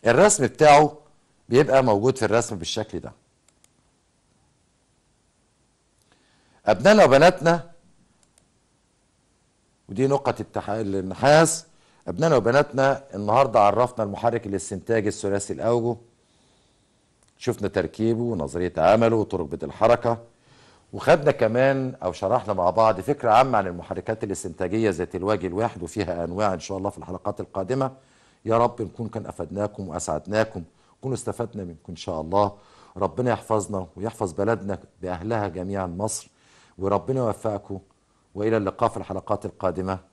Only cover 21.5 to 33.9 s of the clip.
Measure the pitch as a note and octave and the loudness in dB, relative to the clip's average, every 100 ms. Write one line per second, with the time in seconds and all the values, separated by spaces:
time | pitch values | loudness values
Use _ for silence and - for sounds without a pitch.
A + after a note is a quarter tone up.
21.5 | A#2 C3+ C3+ C3 B2+ F#2 E2+ F#2+ A#2+ G2+ | 2 2 0 -4 -6 -8 -4 -2 -2 -2
22.5 | F#2+ F2 F#2 A2 G2+ G2 - A#2+ A2 C3+ | 0 0 4 2 2 -4 -2 4 4 4
23.5 | A#2 F#2+ F2 E2 F#2 - A2 G#2+ F#2+ F#2 | 2 -2 -8 -10 -10 -6 -6 -6 -8 -8
24.5 | D#2 F#2 G#2+ A2 E2+ F2 F#2 F#2+ G#2+ F2+ | -6 -4 0 0 -2 -6 -4 -2 -2 -4
25.5 | F2+ A2+ G2+ E2+ - F2+ F2 E2+ F2+ G#2 | -4 -4 -6 -12 -6 -6 -4 -6 -2 -2
26.5 | F#2 - G2 G2 F#2 D#2+ F2+ - G#2 F#2+ | -4 -8 -8 -8 -10 -14 -10 -10 -10 -10
27.5 | G2 F#2+ - D#3+ - _ _ _ _ G#2+ | -8 -6 -4 -4 -6 _ _ _ _ -2
28.5 | A2+ A#2 - G2+ - A#2 A2+ G2 - E2 | 2 2 -2 -12 -10 -10 -10 -12 -12 -10
29.5 | F#2+ G#2 - F#2 E2 - D#2 F#2 G#2 A2 | -6 -6 -6 -10 -10 -6 -6 -4 -2 -2
30.5 | F#2 D#2+ _ _ _ C3 B2 - - A#2 | -4 -16 _ _ _ -10 -8 -8 -8 -10
31.5 | G#2+ F2+ E2 - E2 - E2 D#2 F#2+ G2+ | -10 -14 -16 -18 -14 -8 -8 -2 0 0
32.5 | G2+ _ _ - - F#2+ - B2 G#2+ - | -2 _ _ -20 -6 -6 -2 -2 -2 -2
33.5 | A2 F2 G2 F2+ | -4 -2 -8 -8